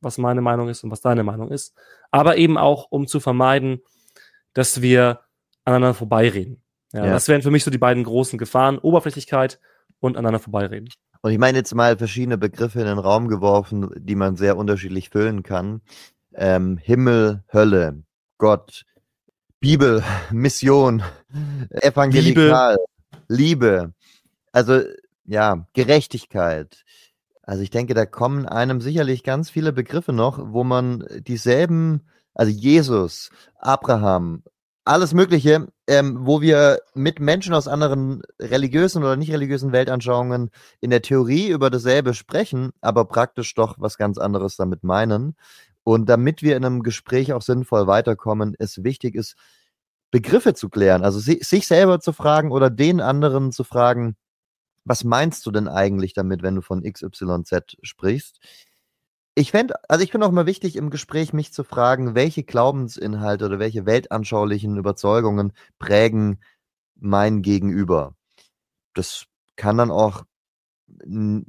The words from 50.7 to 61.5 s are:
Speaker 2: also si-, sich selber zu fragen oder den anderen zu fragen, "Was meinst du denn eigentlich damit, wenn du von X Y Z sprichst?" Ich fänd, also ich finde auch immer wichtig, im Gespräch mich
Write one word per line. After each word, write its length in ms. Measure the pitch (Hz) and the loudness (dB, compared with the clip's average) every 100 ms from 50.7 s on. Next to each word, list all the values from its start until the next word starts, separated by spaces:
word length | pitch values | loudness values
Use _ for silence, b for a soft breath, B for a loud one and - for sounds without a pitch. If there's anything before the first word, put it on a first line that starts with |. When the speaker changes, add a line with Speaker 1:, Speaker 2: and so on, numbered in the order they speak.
| - 98 92 | 2 4 4
Speaker 2:
also 140 | 98 98 | 2 -2
si-, 240 | 110 170 | -2 -2
sich 240 | - 190 - | 0 0 2
selber 340 | 165 190 180 | 4 4 4
zu 120 | - | -2
fragen 400 | 156 151 151 151 | -2 0 2 2
oder 180 | 131 135 | 2 2
den 300 | 113 147 180 | 2 2 2
anderen 500 | 104 143 147 135 135 | 0 0 0 0 -2
zu 120 | 123 | -6
fragen, 520 | 131 123 120 123 117 107 _ _ _ _ _ _ | -6 0 2 2 -4 -6 _ _ _ _ _ _
"Was 180 | - 123 | -6 -4
meinst 420 | 120 117 156 - - | 0 0 0 -4 -6
du 40 | |
denn 160 | 104 104 | -4 -4
eigentlich 460 | 80 98 98 95 | 0 0 0 -4
damit, 280 | - 95 92 | -4 -4 -4
wenn 100 | 92 | -4
du 80 | 95 | -4
von 220 | - 92 | -4 -8
X 180 | 87 101 | -8 -10
Y 420 | 92 - 92 87 | -14 -10 -6 -6
Z 320 | 85 90 - - | -4 -6 -6 -20
sprichst?" 560 | - - 95 127 - _ b b b b b _ _ _ _ - | -20 -8 -4 -4 -6 _ b b b b b _ _ _ _ -2
Ich 120 | 143 | 0
fänd, 240 | 208 247 - - | 0 -2 -6 -2
also 120 | 160 | 0
ich 100 | 185 | 0
finde 140 | 226 208 | 0 0
auch 40 | |
immer 160 | 180 165 | 2 0
wichtig, 300 | 190 185 160 | -2 -6 -6
im 120 | 151 | -8
Gespräch 440 | 139 - 156 160 | -8 -8 -6 -4
mich 180 | 151 151 | -4 -6